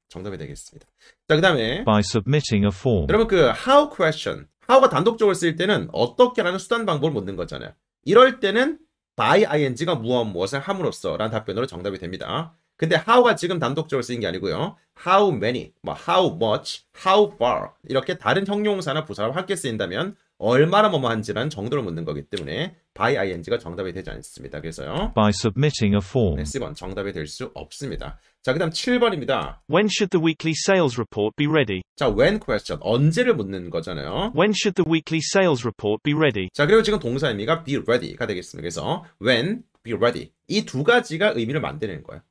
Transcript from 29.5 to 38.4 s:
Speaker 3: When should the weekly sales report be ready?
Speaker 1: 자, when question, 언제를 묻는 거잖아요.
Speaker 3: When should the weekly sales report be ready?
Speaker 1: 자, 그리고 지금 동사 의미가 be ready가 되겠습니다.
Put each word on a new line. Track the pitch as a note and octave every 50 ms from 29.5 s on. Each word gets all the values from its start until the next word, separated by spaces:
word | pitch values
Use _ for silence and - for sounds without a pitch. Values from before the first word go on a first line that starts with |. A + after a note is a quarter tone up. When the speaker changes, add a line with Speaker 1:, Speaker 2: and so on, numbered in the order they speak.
| - - _
Speaker 3:
When | - D3 F#3 G#3+ G#3
should | - - G#3 F#3
the | F#3+ E3 D#3+
weekly | E3 D#3 - - E3 D#3
sales | - - G3 F#3+ F#3 D#3+ C3 A#2 A#2+
report | A2 - - G#2+ G#2 A2 -
be | - D3
ready? | D3 D#3 D#3 B2+ G#2 F#2+ F#2 - _ _
Speaker 1:
자, | - C#3+
when | A#2+ G2+ G#2 C#3 F#3 G#3 G#3+
question, | - - A2+ G2+ - - F2 D2 -
언제를 | G2 A2+ B2+ C#3+ D#3+ E3 A#3+ B3 B3 G3+
묻는 | B2+ G2+ F#2+ G2 F#2 F2 E2+
거잖아요. | D#2+ E2+ - F#2+ F2 D2 C#2 D#2 G2 C#3+ G3 A3 C3+
Speaker 3:
When | C#3+ G3+ G#3+ G3+
should | - - G#3 F3+
the | - E3
weekly | D#3 E3 D#3+ - - D#3+ D#3+ D3+
sales | - - G3 F#3+ F3 C#3+ A#2+ A#2+
report | A#2 - - - G#2 A2 G#2+ -
be | D3 D3
ready? | D#3 D#3 C#3 A2 G2+ F#2 F2+ -
Speaker 1:
자, | - D3
그리고 | D#3+ G#3+ A3+ G#3+
지금 | G#3 G#3 D#3+
동사 | C3 A#2 B2 C#3 D#3 C3
의미가 | G#2+ G2+ G#2+ C#3+ E3 D#3+ E3
be | C3 C#3
ready가 | A2 - A2 A#2+ B2 - - - - A#2+
되겠습니다. | G#2+ G2 F2+